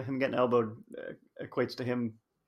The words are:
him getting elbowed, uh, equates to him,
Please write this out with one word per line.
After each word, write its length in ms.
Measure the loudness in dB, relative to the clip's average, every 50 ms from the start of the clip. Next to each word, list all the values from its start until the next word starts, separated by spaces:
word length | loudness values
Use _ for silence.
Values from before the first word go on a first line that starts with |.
him 180 | 0 0 0 0
getting 160 | 0 2 4
elbowed, 400 | 4 4 6 6 4 4 2 -2 -10 -14 -16 -14 -12
uh, 160 | -12 -12 -12 -14 _ _ _ -14 -12
equates 320 | -4 -2 0 0 0 -2 -4
to 60 | -4
him, 300 | -2 -2 -2 -2 -4 -6 -10 _ _ _ _ _